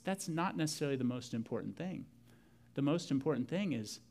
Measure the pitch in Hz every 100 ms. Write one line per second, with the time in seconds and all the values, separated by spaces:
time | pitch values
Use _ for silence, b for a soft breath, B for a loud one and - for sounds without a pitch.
0 | - 190 190 160 175 - 156 - 143 135
1 | 123 123 123 117 113 110 98 101 185 180
2 | - - B B B B B - 143 165
3 | 170 139 160 131 123 170 202 120 107 -
4 | -